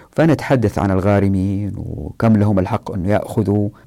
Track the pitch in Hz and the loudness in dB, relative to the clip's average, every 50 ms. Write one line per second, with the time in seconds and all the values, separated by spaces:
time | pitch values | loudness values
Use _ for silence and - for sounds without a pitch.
0 | - _ - - 151 165 139 131 - - 139 127 107 98 - - 85 98 95 95 | -20 _ -2 0 2 2 2 0 0 0 0 0 0 0 0 0 0 0 0 0
1 | 92 104 101 101 101 98 98 95 92 98 98 98 101 98 98 - - 82 82 - | 2 2 2 2 2 2 0 0 0 -2 -2 -4 -6 -6 -8 -8 -10 -10 -10 -10
2 | 78 - - - 113 113 110 101 104 104 107 92 90 95 - 101 - - 92 95 | -10 -10 -6 0 2 4 4 4 4 2 2 2 0 0 -2 -6 -6 -6 -8 -6
3 | 82 98 104 107 - - - 113 101 101 101 104 104 104 - - - | -2 0 -2 -2 -2 -2 -4 -2 0 0 0 0 0 -2 -6 -12 -20